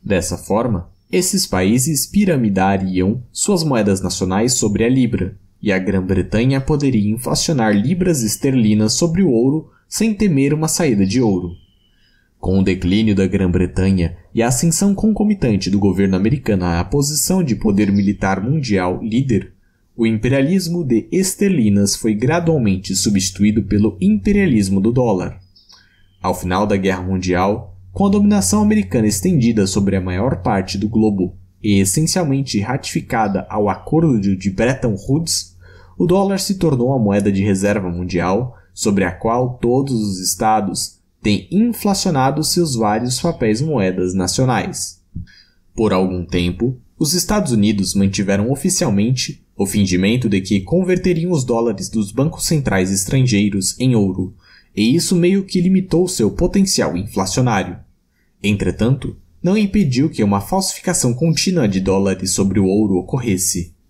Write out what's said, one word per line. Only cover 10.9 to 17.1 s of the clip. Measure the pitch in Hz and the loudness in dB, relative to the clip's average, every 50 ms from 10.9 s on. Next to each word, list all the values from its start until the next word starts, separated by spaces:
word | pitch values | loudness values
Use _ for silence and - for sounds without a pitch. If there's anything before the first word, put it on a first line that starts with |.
| 117 101 95 | 2 2 2
de | 95 104 127 | 2 2 2
ouro. | 127 110 98 90 90 87 85 - - _ _ _ _ _ _ _ _ _ _ _ _ _ _ _ | 2 2 2 0 -2 -6 -10 -12 -20 _ _ _ _ _ _ _ _ _ _ _ _ _ _ _
Com | - 95 95 98 | -2 0 2 2
o | |
declínio | 95 98 92 90 90 87 92 107 113 110 101 | 2 2 0 0 0 0 2 2 2 2 2
da | 95 98 | 2 2
Grã-Bretanha | 92 92 98 95 90 85 87 90 87 - - 92 95 98 92 85 82 85 - - _ | 0 2 0 0 2 2 2 0 0 0 0 2 2 2 2 0 -2 -4 -8 -20 _
e | - 110 | -2 0
a | 113 120 | 0 0
ascensão | 127 - - 170 165 - 196 202 196 | 0 2 0 0 0 2 2 0 0
concomitante | 196 - 220 214 - 208 214 208 196 - 123 104 95 - 92 | 2 0 0 0 2 0 0 0 0 0 0 0 0 0 0
do | 95 104 | 0 2
governo | 98 98 90 92 98 98 95 | 2 2 2 2 2 2 2
americano | 92 98 110 135 143 - - 104 92 87 | 2 2 0 0 0 0 -2 0 0 0
à | 87 85 85 90 | 0 0 -2 -2
posição | - - 143 139 143 | 0 0 0 0 0